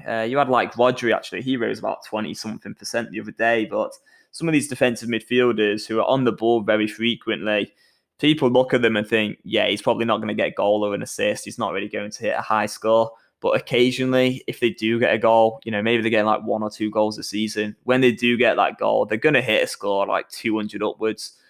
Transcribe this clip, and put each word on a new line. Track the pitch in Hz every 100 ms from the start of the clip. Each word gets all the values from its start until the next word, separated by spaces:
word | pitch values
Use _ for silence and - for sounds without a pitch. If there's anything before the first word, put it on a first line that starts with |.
| -
Uh, | 113
you | 113 139
had, | 131
like, | 123 92
Rodri, | 117 123 127 120
actually. | 107 - 92
He | 127 131
rose | 110 110
about | 104 - -
twenty | 107 90
something | - 110 - 107
percent | 107 104 117 113
the | 107
other | 107
day. | - 117 117 104
But | 104 101 - _ _ _
some | - 165
of |
these | 151 147
defensive | 127 127 113 117
midfielders | 110 - 123 123 107 104 107 -
who | 110
are | -
on | 135
the | 123
ball | 101 113 117
very | 104 107 107
frequently, | 107 117 113 113 101 104 104 95 _ _ _ _ -
people | 147 151 127
look | 123 131
at | 127
them | 117 107
and | 107
think, | 113 107 -
"Yeah, | 95 107 98
he's | 101
probably | 123 110 117
not | 107
gonna | 107
get | 107 92
a |
goal | - 101 107
or | 104
an | 101
assist. | 110 - 107 107
He's | 104 113
not | 101
really | 92 104
going | 104 104
to | -
hit | 104 -
a |
high | - 110 104
score." | - 110 113 113 - _ _
But | - -
occasionally, | - 123 127 131 131 127 127 131 -
if | -
they | 120
do | - 110 117
get | 117
a | 110
goal, | 113 113 113 110
you | 113
know, | 104
maybe | 110 117
they're | 110
getting, | 110
like, | 107 107
one | 110 110
or | 107
two | - 107
goals | 110 107 107
a |
season. | - 104 107 107 107 -
When | 123 127
they | 127
do | 117 120 117
get | 117 85
that | 82 -
goal, | 107 110
they're | 107 113
gonna | - 135
hit | 120 107
a | -
score, | - 101 98 98
like, | 95 -
two | - 117 107
hundred | 107 101
upwards, | 107 - 110 107 - -